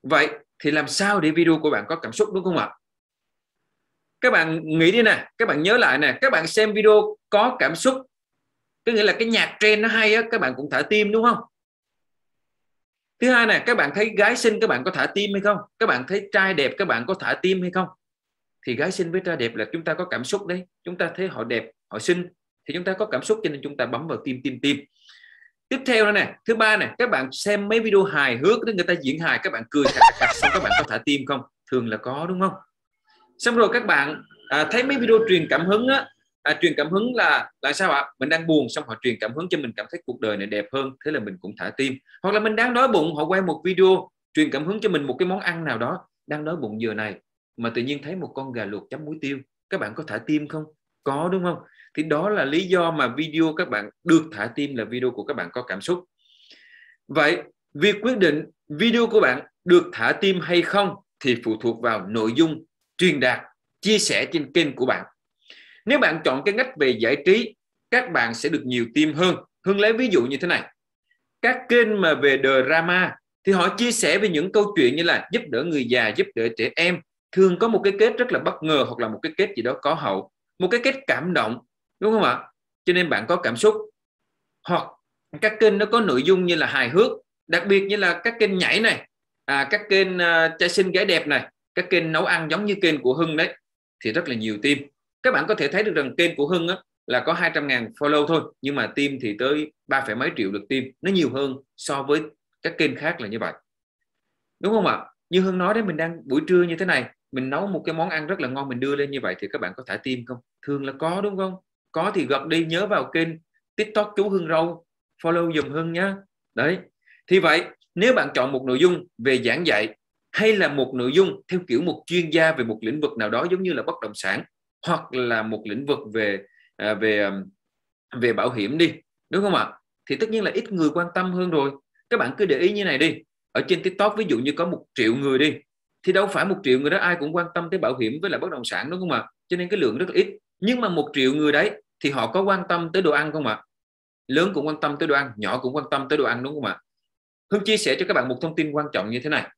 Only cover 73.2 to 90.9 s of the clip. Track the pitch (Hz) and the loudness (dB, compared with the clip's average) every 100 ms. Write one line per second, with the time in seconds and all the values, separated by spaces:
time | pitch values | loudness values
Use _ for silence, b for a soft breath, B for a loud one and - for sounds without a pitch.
73.2 | _ _ - 190 180 202 240 226 156 185 | _ _ 0 2 2 0 -2 0 2 2
74.2 | 208 156 160 214 208 180 123 147 170 123 | 2 0 0 0 2 4 2 4 0 0
75.2 | - 226 196 117 165 147 120 123 113 104 | -2 -4 -2 -4 -2 -2 0 2 2 0
76.2 | 196 - 113 113 117 - 175 175 _ _ | -2 -2 -4 -2 -4 0 0 -2 _ _
77.2 | _ 185 190 175 226 208 196 196 220 240 | _ 4 4 4 2 2 0 4 2 2
78.2 | 240 170 156 - 160 147 117 117 113 110 | -2 0 -2 -4 0 2 0 -2 -6 -6
79.2 | 156 - 202 120 113 117 143 160 127 98 | -8 -2 -2 -2 -4 -2 -2 -2 -2 -4
80.2 | - _ _ _ 180 240 262 262 - 123 | -6 _ _ _ 0 2 0 -2 -2 -2
81.2 | 170 156 110 120 _ _ _ _ 202 220 | 0 0 -2 -6 _ _ _ _ 0 2
82.2 | 143 120 - _ _ _ - 180 170 107 | 2 0 -8 _ _ _ 0 0 2 -2
83.2 | 110 180 117 120 214 214 - _ _ _ | 0 -2 -2 2 2 2 -8 _ _ _
84.2 | _ _ _ _ - 170 - _ _ _ | _ _ _ _ -2 -2 -2 _ _ _
85.2 | _ 147 214 214 220 196 208 233 202 127 | _ -2 -2 4 4 4 2 2 2 2
86.2 | 147 185 180 170 131 139 120 160 247 - | 4 4 4 0 0 0 2 4 2 0
87.2 | _ _ - 175 202 196 196 208 185 170 | _ _ -2 0 4 2 4 0 0 0
88.2 | 233 233 208 185 117 165 220 147 - _ | -4 0 0 2 0 2 2 0 -8 _
89.2 | _ _ - 143 - 202 208 196 185 180 | _ _ -2 -2 0 -2 2 2 4 2
90.2 | 170 165 160 160 175 175 190 | 2 4 2 2 0 2 2